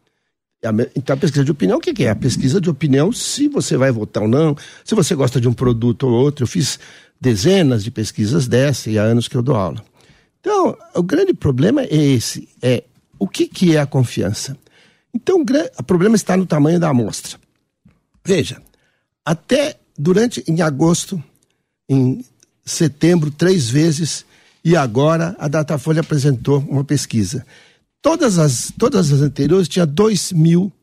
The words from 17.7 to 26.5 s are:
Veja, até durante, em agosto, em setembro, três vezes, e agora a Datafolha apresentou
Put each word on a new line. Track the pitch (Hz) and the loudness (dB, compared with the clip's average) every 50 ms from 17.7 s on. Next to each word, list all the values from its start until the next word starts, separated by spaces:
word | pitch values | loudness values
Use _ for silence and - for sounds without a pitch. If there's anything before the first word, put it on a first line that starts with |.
| _ _ _ - _ _ _ _ _ _ _ | _ _ _ -20 _ _ _ _ _ _ _
Veja, | 165 196 156 - - - - _ _ _ _ _ _ _ _ _ _ _ _ _ | -2 0 0 0 -4 -8 -14 _ _ _ _ _ _ _ _ _ _ _ _ _
até | 156 170 - _ - 247 294 285 - - - _ _ _ | -4 -4 -4 _ 0 0 0 0 -2 -4 -10 _ _ _
durante, | - 143 175 185 202 233 247 - - - | -4 0 2 2 2 2 0 -2 -6 -4
em | - 160 170 | -2 0 0
agosto, | 170 160 139 135 165 165 175 - - - 196 160 - - _ _ _ _ _ _ _ _ _ _ _ - | 0 0 0 2 2 2 2 0 -2 -6 -8 -10 -10 -12 _ _ _ _ _ _ _ _ _ _ _ 0
em | 135 135 127 127 135 233 - - _ _ _ _ _ _ _ | 0 2 2 2 0 -4 -8 -16 _ _ _ _ _ _ _
setembro, | - - - 170 151 - - 156 165 180 170 151 147 | -12 -2 0 0 -2 0 0 2 4 4 4 2 -2
três | 143 - 170 185 190 175 123 | -2 0 0 2 2 2 0
vezes, | 110 123 147 160 170 143 156 165 139 - - - _ _ _ _ _ _ _ - | 0 2 2 2 2 0 0 -4 -6 -6 -10 -12 _ _ _ _ _ _ _ 0
e | 160 175 | 2 2
agora | 160 139 120 104 131 143 156 165 165 165 175 208 - | 2 2 0 0 0 2 2 2 0 -2 -4 -6 -6
a | - | -6
Datafolha | 151 143 160 147 - 160 131 - 160 156 156 | -4 -2 -2 -2 -2 -4 -4 -2 -2 -2 -2
apresentou | 160 - 156 143 127 147 135 113 - 135 | 0 -2 -2 0 2 0 0 0 0 0